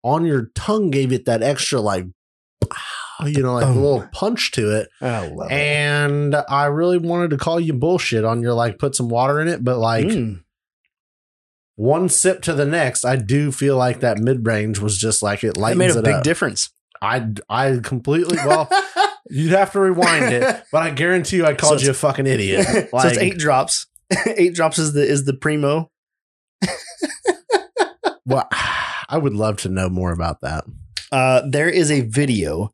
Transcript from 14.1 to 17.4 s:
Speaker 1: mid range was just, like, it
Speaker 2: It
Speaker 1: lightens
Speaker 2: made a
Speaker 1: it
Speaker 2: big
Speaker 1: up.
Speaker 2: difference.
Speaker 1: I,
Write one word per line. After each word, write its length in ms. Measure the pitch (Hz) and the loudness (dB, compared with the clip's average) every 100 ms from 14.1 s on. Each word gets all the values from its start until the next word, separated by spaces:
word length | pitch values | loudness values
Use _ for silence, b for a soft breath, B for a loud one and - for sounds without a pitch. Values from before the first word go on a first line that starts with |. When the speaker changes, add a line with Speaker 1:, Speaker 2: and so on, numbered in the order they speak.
| 104 | 0
Speaker 1:
mid 280 | 117 131 113 | 0 0 0
range 320 | 110 107 101 | 0 -2 -2
was 180 | 104 98 | -2 -2
just, 240 | 110 107 | -2 0
like, 180 | 104 101 | -2 -2
it 60 | 110 | -2
Speaker 2:
It 80 | - | 0
Speaker 1:
lightens 220 | 107 180 | 0 2
Speaker 2:
made 120 | 185 | 2
a 80 | 117 | 4
Speaker 1:
it 60 | |
Speaker 2:
big 100 | 113 143 | 2 2
Speaker 1:
up. 60 | |
Speaker 2:
difference. 460 | 135 165 135 - - _ _ - | 0 0 -2 -4 -8 _ _ -6
Speaker 1:
I, 240 | 104 123 113 101 | -2 -2 -4 -8